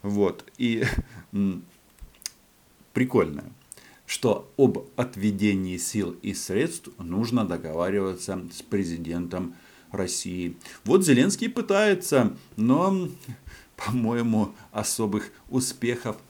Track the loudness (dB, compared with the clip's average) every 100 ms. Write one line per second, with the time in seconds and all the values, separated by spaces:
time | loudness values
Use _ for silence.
0 | -2 2 2 0 -16 -2 0 2 0 0
1 | -6 -14 -6 0 0 0 -10 -20 _ _
2 | -20 -14 -14 _ _ _ _ _ _ -2
3 | 2 2 2 -4 -12 -20 _ -20 -20 -20
4 | -10 0 2 0 -2 4 4 4 -8 -4
5 | -4 0 0 2 2 2 -2 -4 -4 -2
6 | -4 -4 -8 -6 -4 -2 -2 -4 -16 -14
7 | -4 -2 0 0 0 -2 -4 -2 0 0
8 | 0 -4 -6 -6 -8 -14 -4 -2 -2 -4
9 | -4 -4 -4 -6 -6 -10 -20 -20 -10 -4
10 | -4 -4 -6 -6 -6 -8 -18 -10 4 4
11 | 6 6 6 2 -2 -2 2 4 4 2
12 | 2 2 2 -2 -12 -2 2 4 4 0
13 | -4 -8 -16 -16 -16 -20 -20 -10 -4 0
14 | 0 0 2 2 0 -4 -8 -6 -4 -2
15 | 0 0 -4 -16 -4 -2 -2 -2 -2 -2
16 | -6 -8